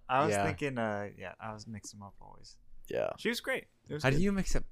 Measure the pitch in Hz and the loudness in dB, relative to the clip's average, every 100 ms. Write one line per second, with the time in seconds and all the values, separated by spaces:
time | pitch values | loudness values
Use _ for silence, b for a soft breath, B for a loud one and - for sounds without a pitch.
0 | - 131 151 101 156 - 143 127 110 101 | 0 2 4 4 2 0 -2 0 0 -2
1 | 101 - 92 - 110 107 113 104 - 101 | -4 -8 -12 -10 -10 -10 -10 -10 -12 -14
2 | 98 - - - - - - - - 60 | -14 -14 -18 -18 -18 -20 -16 -14 -4 0
3 | 50 - 220 240 - 262 - _ - 147 | 0 0 -2 -2 -2 -4 -4 _ -8 2
4 | 131 143 196 196 - - - | 4 6 4 4 4 4 12